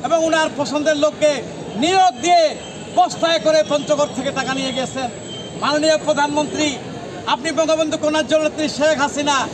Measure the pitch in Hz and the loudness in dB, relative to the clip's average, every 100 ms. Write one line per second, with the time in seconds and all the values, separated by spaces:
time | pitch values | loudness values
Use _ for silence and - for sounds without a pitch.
0 | 254 330 320 320 311 - 285 294 302 302 | 2 2 2 2 0 -2 -4 0 0 2
1 | 302 - 302 277 - - - 196 320 381 | 0 2 2 2 -6 -12 -10 -2 2 4
2 | 370 349 320 349 311 226 - - - 330 | 4 2 2 4 4 -2 -12 -14 -2 2
3 | 349 - 330 330 311 311 302 294 247 285 | 2 2 0 2 4 2 2 -2 0 0
4 | 285 - 269 269 254 262 262 254 254 262 | 0 -2 -4 -4 -4 -4 -4 -4 -6 -6
5 | 240 - - - - - 233 302 311 311 | -8 -8 -12 -12 -12 -4 -2 2 2 2
6 | 302 302 294 294 302 285 302 247 - - | 2 0 2 0 -2 0 -2 -2 -10 -12
7 | - - - 247 311 294 311 320 311 311 | -12 -8 -4 -2 0 0 2 2 0 0
8 | 311 311 247 311 302 302 302 - 302 302 | 0 0 2 2 2 -2 -4 0 2 2
9 | 285 285 294 269 202 | 0 0 0 0 -2